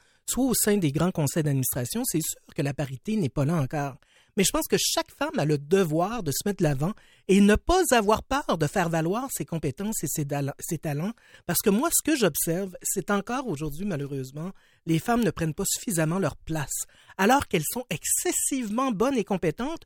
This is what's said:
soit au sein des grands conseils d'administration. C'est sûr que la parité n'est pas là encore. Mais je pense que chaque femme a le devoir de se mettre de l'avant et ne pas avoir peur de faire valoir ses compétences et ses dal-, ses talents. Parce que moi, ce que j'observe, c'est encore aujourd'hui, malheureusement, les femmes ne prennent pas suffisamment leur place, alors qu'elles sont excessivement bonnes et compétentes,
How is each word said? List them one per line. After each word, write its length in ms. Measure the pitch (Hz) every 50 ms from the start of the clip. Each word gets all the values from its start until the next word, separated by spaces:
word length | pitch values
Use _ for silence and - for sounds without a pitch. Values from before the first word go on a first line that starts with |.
| _ _ _ _ - -
soit 160 | - 240 269
au 80 | 254 214
sein 240 | - - 214 208
des 140 | 208 170 143
grands 200 | 139 160 160 151
conseils 320 | - 165 147 135 - 175 151
d'administration. 600 | 151 139 135 127 - - 143 123 - - 226 254
C'est 160 | - - 156
sûr 320 | 156 - - - _ - -
que 60 | -
la 120 | 139 143 135
parité 420 | - 143 127 135 - - 208 220
n'est 140 | 220 170 127
pas 160 | - 156 135
là 100 | 151 175
encore. 420 | 156 135 - - 147 143 139 - - _ _ _ _ _ _ -
Mais 80 | 202 190
je 80 | -
pense 160 | - 311 320
que 80 | - 208
chaque 320 | - - - - 330 - - -
femme 220 | - 285 320 339 220
a 60 | 143
le 120 | 151 151
devoir 640 | 143 143 147 190 196 190 151 151 165 175 208 240 240
de 100 | 180 143
se 160 | 131 - -
mettre 120 | 202 196 -
de 40 | 175
l'avant 300 | 147 143 127 151 185 - - _ _ _ _ -
et 140 | - 190 202
ne 140 | 202 202 214
pas 260 | - - - 339 381 349 -
avoir 300 | 254 233 214 214 220 -
peur 360 | - - 262 285 302 - 214 160
de 80 | 151
faire 200 | 147 - 208 170
valoir 420 | 170 165 165 156 165 196 240 269 254
ses 140 | - - 151
compétences 580 | - 170 160 - 143 - - 196 214 220 - -
et 40 |
ses 180 | - - - 147
dal-, 280 | 139 143 143 143 135 - -
ses 180 | - - 170
talents. 360 | - - 156 143 147 170 214 - _ _ - - - -
Parce 100 | - 160 - -
que 80 | 214
moi, 180 | 190 226 302 339
ce 120 | - - -
que 120 | 294 320
j'observe, 600 | 262 220 165 139 - - 170 165 185 202 185 180 - -
c'est 260 | - - 196 - -
encore 380 | 202 202 190 - 240 269 269
aujourd'hui, 380 | 233 151 135 156 156 143 156 202
malheureusement, 640 | 208 170 139 143 139 143 135 131 131 143 127 160 190 - - _ _ _ _ -
les 140 | 170 165 156
femmes 240 | - - 233 240 226
ne 80 | 160
prennent 240 | - - 165 156 147
pas 80 | - 196
suffisamment 540 | - - - - 247 180 165 160 156 170 196
leur 160 | 185 135 -
place, 340 | - - - 160 156 135 - - - - - _ - - - -
alors 300 | - 190 226 262 285 -
qu'elles 180 | - - 165 147 - -
sont 120 | 247 - -
excessivement 1000 | 170 - - - - - - 359 - - - - 285 262 240 196 214 247 269 269
bonnes 260 | 220 170 226 277 277
et 60 | 233 190
compétentes, 600 | - 202 175 185 160 - - 240 214 226 - -